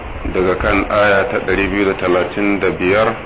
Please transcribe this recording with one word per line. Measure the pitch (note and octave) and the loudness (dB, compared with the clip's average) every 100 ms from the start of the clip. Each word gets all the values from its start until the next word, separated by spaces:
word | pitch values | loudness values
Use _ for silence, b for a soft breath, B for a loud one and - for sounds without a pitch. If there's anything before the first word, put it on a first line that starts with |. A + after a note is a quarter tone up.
| - - - | -12 -10 -6
daga | F#2 F#2 F2+ | -2 0 0
kan | G#2+ G2 - | 0 0 0
aya | G#2 G#2 G2 F#2 | 2 4 2 0
ta | G#2 | -2
ɗari | - F#2 G2 | -2 0 0
biyu | G2 G2 | 0 0
da | |
talatin | F#2+ F#2 F2+ F2 - G2+ G2 | 0 0 0 0 -2 0 0
da | F#2+ | 0
biyar | D#2 F2+ G2+ A2 A2+ | 0 0 2 2 -2